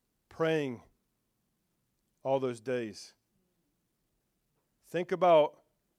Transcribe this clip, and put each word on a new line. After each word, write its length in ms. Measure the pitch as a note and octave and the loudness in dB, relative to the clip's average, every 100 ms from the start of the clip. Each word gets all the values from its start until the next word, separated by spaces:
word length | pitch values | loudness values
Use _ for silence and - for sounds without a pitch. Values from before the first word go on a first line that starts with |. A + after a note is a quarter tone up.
| _ _ _ | _ _ _
praying 540 | - D#3+ D#3+ C#3 A2+ - _ _ _ _ _ _ _ _ _ _ _ _ _ | -4 -2 0 -2 -8 -14 _ _ _ _ _ _ _ _ _ _ _ _ _
all 160 | C3+ C3+ | -2 -2
those 200 | C3 A#2 | -2 -6
days. 540 | A2+ B2 A2+ F#2 - _ _ _ _ _ _ _ _ _ _ _ _ _ _ _ _ _ _ | -6 -6 -6 -12 -20 _ _ _ _ _ _ _ _ _ _ _ _ _ _ _ _ _ _
Think 220 | E3 F3+ | -8 -4
about 460 | F#3 F#3 D#3+ D3+ - _ _ _ | 0 6 6 4 -2 _ _ _